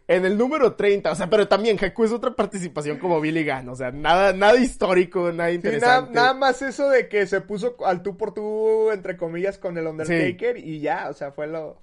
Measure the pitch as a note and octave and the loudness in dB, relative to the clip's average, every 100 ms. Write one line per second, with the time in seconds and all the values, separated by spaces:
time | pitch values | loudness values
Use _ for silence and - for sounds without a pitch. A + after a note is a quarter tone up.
0 | - F3+ F#3 G#3 B3+ D#4 A3+ - G3+ G3+ | 0 2 2 0 0 2 0 2 0 0
1 | E3 E3+ F3 G#3+ G3+ G3 A3+ G3+ F#3+ - | -2 -4 0 2 4 2 2 0 -2 0
2 | A3 A#3 B3+ A3+ G3+ G3 F3 D3 D3 C#3+ | 0 0 -4 -2 -4 -6 -8 -6 -6 -4
3 | F3+ D#3+ D#3 E3 D3+ C3 B2 B2+ B2+ C#3+ | 0 0 0 -2 -2 -4 -8 -8 -8 -2
4 | D3+ F3+ G3 F#3 G3+ B3 B3+ - G3 F3+ | 2 4 4 4 6 6 4 0 2 4
5 | F3+ F#3+ F3 E3 E3+ F3 - A3 A#3+ B3+ | 2 0 -2 0 -2 0 0 2 4 4
6 | B3 A#3+ B3 C4 C4+ B3+ C4+ D4 C#4 B3+ | 2 2 2 4 2 0 -4 -2 2 2
7 | - G#3 F#3 G3 F#3 G3+ A#3+ A#3+ F#3 F3+ | 2 0 0 -2 -4 -4 -4 -2 -2 -2
8 | F#3 F3+ G#3 G#3+ G#3+ G#3+ A3 A3 A3 G#3 | -4 -8 -8 -6 -6 0 2 2 2 0
9 | F#3 F3 E3 E3+ F#3+ G3 F#3+ E3+ D#3+ D#3 | -6 -6 -6 -4 -4 -4 -6 -6 -6 -6
10 | D#3+ E3 C#3+ F3 A#3 A#3 D#3 D#3 D3 F#3 | -2 0 0 -2 -4 -4 -8 -6 -4 -4
11 | C#3+ D3 C#3+ C#3 D3+ D#3+ D3+ - | -6 -10 -10 -8 -8 -8 -12 -14